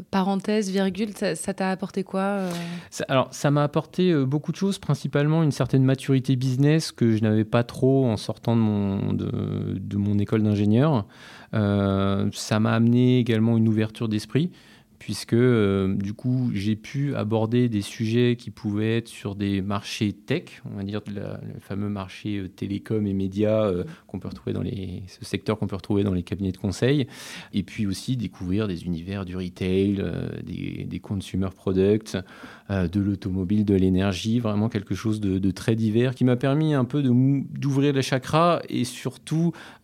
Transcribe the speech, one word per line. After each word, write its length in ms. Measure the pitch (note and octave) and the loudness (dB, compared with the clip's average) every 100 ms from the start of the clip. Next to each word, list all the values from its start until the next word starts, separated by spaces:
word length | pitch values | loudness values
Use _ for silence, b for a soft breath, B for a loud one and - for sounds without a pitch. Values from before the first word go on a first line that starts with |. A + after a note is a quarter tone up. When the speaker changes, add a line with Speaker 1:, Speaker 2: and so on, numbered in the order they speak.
| F#3 | -4
Speaker 1:
parenthèse, 600 | G3 F#3+ G3 G#3+ G#3+ F#3+ | 0 2 0 0 0 0
virgule, 400 | F#3+ F#3+ F3+ A3 | 0 0 -2 -6
ça, 220 | - G3 E3 | -2 -4 -2
ça 180 | - | -6
t'a 160 | F#3+ F#3+ | -2 -2
apporté 360 | F#3 F#3+ G3 F#3+ | -2 -4 -6 -4
quoi, 160 | F#3+ | -2
euh ? 300 | G3 G3+ F#3 E3+ E3+ F3 B | -2 -2 -4 -6 -8 -10 B
Speaker 2:
Ça, 140 | - - | -8 0
alors, 180 | C3+ - | 0 0
ça 180 | - D3 | 0 2
m'a 120 | D3 | 2
apporté, 500 | D3 E3 - - F3+ | 2 -2 -4 0 2
euh, 120 | D#3 C3 | 2 2
beaucoup 280 | D3 D#3+ | -2 -4
de 20 | - | -2
choses, 240 | G3 F#3 | -2 -2
principalement 640 | - C#3+ C#3+ C#3+ D3 D#3+ | -2 -2 0 0 2 4
une 80 | D#3 | 2
certaine 320 | - B2+ C3+ | 2 2 4
maturité 540 | C3 C3 - C3+ B2+ B2+ | 4 2 2 0 2 0
business 560 | C3 B2+ C#3+ D#3+ - | 0 2 4 4 0
que 180 | - A#2 | 2 4
je 100 | A2 | 4
n'avais 220 | A2 G#2+ | 4 2
pas 220 | G#2+ A#2+ A#2 | 2 0 0
trop 400 | - C3 C3+ B2+ | 2 4 4 2
en 100 | G#2+ | 0
sortant 400 | - - - A#2 | -4 -4 2 4
de 60 | |
mon, 500 | A2 G#2 G2+ G2 G2+ | 4 2 0 0 -2
de, 640 | G2+ G2+ G2+ G2+ G2+ G2+ G2 | -2 -2 -4 -4 -4 -4 -6
de 200 | G2+ G#2 | -4 -2
mon 200 | G2+ G2+ | 0 0
école 260 | G2+ A2 | 0 2
d'ingénieur. 640 | G#2+ G2+ G#2 A2 D#3 B2+ - B B B B | 2 2 4 4 4 2 -2 B B B B
Euh, 760 | A2 G2+ G2+ G2 G2 G2 G2 G#2 | 0 2 2 2 2 0 0 -2
ça 300 | - - G#2+ | -4 -2 0
m'a 100 | A2+ | 2
amené 480 | A2+ A#2 A#2+ B2 B2+ | 4 4 6 6 4
également 380 | A#2 A2 A2+ A2+ | 4 2 4 4
une 100 | A2+ | 4
ouverture 400 | G#2+ G#2+ - A#2 | 2 0 -4 -4
d'esprit, 440 | G#2+ - C3 F3 B B B B - | -4 -2 -2 -2 B B B B -18
puisque, 340 | - G2+ - | -10 -8 0
euh, 640 | A#2 B2+ A#2 G2+ G2 F#2+ G2+ | 4 4 4 4 2 0 -2
du 180 | G2 | -4
coup, 380 | G#2+ B2+ B2+ A#2+ | -6 -2 0 0
j'ai 220 | G#2 G2+ G#2+ | -2 -2 -4
pu 400 | - C#3 C#3+ A2+ | -4 -4 -4 -2
aborder 540 | G#2+ A2 A2 B2 B2 | 0 0 2 2 2
des 120 | G#2 | 0
sujets 540 | G2 - A2 A#2 A#2+ A#2+ | -4 -4 0 2 2 0
qui 140 | - | -6
pouvaient 460 | - G#2+ G2+ A2 A#2 | -8 -4 -2 0 -2
être 100 | A#2 | -4
sur 280 | - G2+ G2+ | -10 -10 -4
des 260 | G2+ G2 | 0 0
marchés 500 | F#2+ G2+ - - G#2+ | -2 -6 -6 -2 -2
tech, 500 | - - D3+ - - A#2 | -4 -4 -6 -6 -16 -12
on 60 | G#2 | -8
va 80 | |
dire 180 | G2 G#2 | -6 -8
de 140 | G2+ G2+ | -8 -10
la, 240 | G2+ G2+ | -10 -10
le 160 | G#2+ G#2 | -12 -14
fameux 260 | - G2+ G#2 | -8 -6 -4
marché, 480 | G2+ F#2 - G#2+ G2+ | -4 -8 -10 -6 -6
euh, 140 | F#2 | -6
télécom 580 | - G2 G2 - A2 G#2 | -8 -6 -6 -2 -2 0
et 60 | |
médias, 500 | G2 F#2+ G2 G#2+ A2 | 0 -2 0 2 2
euh, 200 | G#2+ F2+ D#3+ | 2 0 -4
Speaker 1:
Mhm. 40 | B B | B B
Speaker 2:
qu'on 120 | F#2+ | -12
peut 80 | F#2+ | -10
retrouver 240 | F#2 - | -10 -6
dans 100 | G2+ | -4
les, 420 | F#2+ G2+ F#2 G2 F#2+ | -4 -6 -8 -10 -12
ce 160 | - | -14
secteur 340 | A#2 B2 - G#2+ | -8 -6 -2 -4
qu'on 100 | G2 | -4
peut 100 | G2 | -6
retrouver 260 | - G2+ | -2 0
dans 80 | G2+ | 2
les 120 | F2+ | 0
cabinets 280 | F2 F#2 F#2+ | -4 -4 -4
de 60 | - | -4
conseil, 500 | G2+ F2+ B2 D3 A#2 B B B B | -4 0 0 0 -2 B B B B
et 100 | G#2 | -6
puis 240 | - - G2+ | -4 -4 -4
aussi 300 | F#2 - C3 | -4 -4 -4
découvrir 500 | F#2+ - F#2 G2 G#2 | -4 -6 -4 -2 -2
des 160 | E2 | -4
univers 400 | F2 E2 F2+ G2+ | -4 -6 -6 -8
du 140 | F2+ F2+ | -6 -6
retail, 600 | F2+ - F#2 F#2+ G2+ G2 | -8 -4 0 2 2 0
euh, 280 | F2+ F2+ E2+ - F#2 | -2 -4 -6 -8 -8
des, 380 | F2+ F2+ F2 | -8 -8 -8
des 160 | - F2+ | -8 -8
consumer 480 | - G2+ - F#2+ F#2+ - | -6 -6 -4 -4 -4 -4
products, 640 | G2+ F#2 G2 G#2+ - F#2+ - B B B - | -2 4 4 4 0 -8 -8 B B B -4
euh, 200 | G2 F2 | 0 0
de 100 | G2+ | 0
l'automobile, 640 | G2+ G2 G2 F#2+ F2+ G#2+ | 0 -2 -4 -4 0 2
de 120 | G#2 F#2+ | 4 4
l'énergie, 640 | F#2 F#2 G2 F2 G#2+ A#2+ | 4 4 2 0 0 0
vraiment 260 | A2+ G#2 A2 | 0 0 0
quelque 280 | G#2+ - F#2+ | -2 -4 -4
chose 260 | A2 G#2+ | -2 -2
de, 180 | G2+ F#2+ | 0 0
de 120 | F#2+ | 0
très 260 | F2+ - A2+ | 0 0 2
divers, 360 | A2 A2+ B2+ | 2 2 2
qui 120 | B2+ B2+ | 2 2
m'a 100 | B2 | 4
permis 380 | C#3 C#3+ D#3 | 2 2 2
un 100 | C#3+ | 2
peu 180 | B2 D3 | 0 0
de 80 | C3 | 4
mou-, 380 | B2 C3+ C#3 - | 4 4 2 -2
d'ouvrir 440 | - C#3 C3+ C#3+ | -4 -2 2 2
les 80 | C3+ | 2
chakras 580 | B2+ C3 - D#3 E3+ E3 - | 0 -2 0 4 4 2 -2
et 160 | B2 | -2
surtout, 720 | B2 - C3 - - D#3 E3+ B B B | -2 -4 -10 -8 -4 0 0 B B B